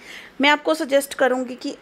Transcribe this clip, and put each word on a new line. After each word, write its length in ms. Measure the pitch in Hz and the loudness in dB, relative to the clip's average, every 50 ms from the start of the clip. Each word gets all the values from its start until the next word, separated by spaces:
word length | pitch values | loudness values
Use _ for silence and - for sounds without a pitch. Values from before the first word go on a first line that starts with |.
| - - - - - - _ - | -18 -20 -20 -20 -20 -20 _ 0
मैं 100 | 269 285 | 2 2
आपको 240 | 294 294 - 320 311 | 2 2 2 -2 -2
सजेस्ट 400 | 320 320 240 269 277 277 - - | -2 -2 2 2 0 0 0 -2
करूँगी 400 | - 269 247 254 262 254 233 254 | 0 0 0 2 -2 -4 -8 -10
कि 200 | - - 285 - - | -10 -10 -12 -10 -2